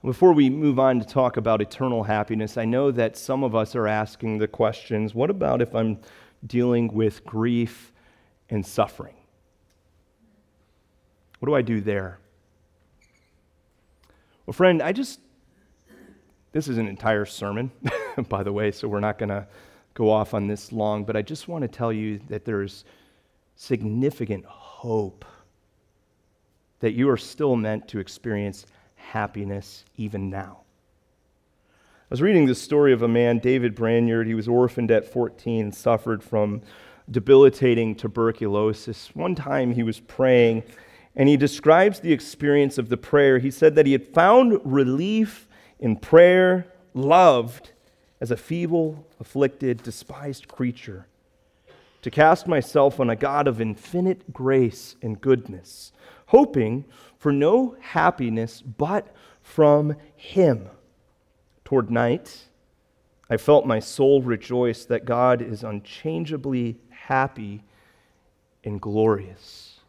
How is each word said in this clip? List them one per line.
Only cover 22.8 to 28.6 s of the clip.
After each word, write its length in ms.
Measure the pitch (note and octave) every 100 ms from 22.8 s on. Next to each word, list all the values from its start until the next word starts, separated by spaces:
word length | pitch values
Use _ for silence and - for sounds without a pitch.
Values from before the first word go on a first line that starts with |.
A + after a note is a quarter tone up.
| _ _ _ _ _ _ _ _
significant 880 | - A#2+ G#2+ A2+ C#3 - G#2 G2
hope 800 | - - - - A#2+ A2 G2 - - _ _ _ _ _ _ _ _ _ _ _ _ _ _ _
that 140 | A2+
you 180 | A#2 C#3
are 60 | A#2+
still 400 | - - D3 B2
meant 320 | G#2+ G#2+ -
to 100 | G#2
experience 640 | F#2+ - A#2 G#2 G2+ F#2+